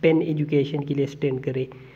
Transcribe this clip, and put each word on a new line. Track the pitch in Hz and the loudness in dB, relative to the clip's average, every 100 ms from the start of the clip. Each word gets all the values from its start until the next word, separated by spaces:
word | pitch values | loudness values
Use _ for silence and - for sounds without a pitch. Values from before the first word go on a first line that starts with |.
pen | 165 160 | 4 4
education | 165 151 147 147 139 147 | 2 0 2 2 2 -2
के | 143 | -2
लिए | 139 139 | -2 -2
स्टैंड | - 147 127 | -2 -2 -2
करे | 139 131 127 - - | -4 -4 -6 -10 -20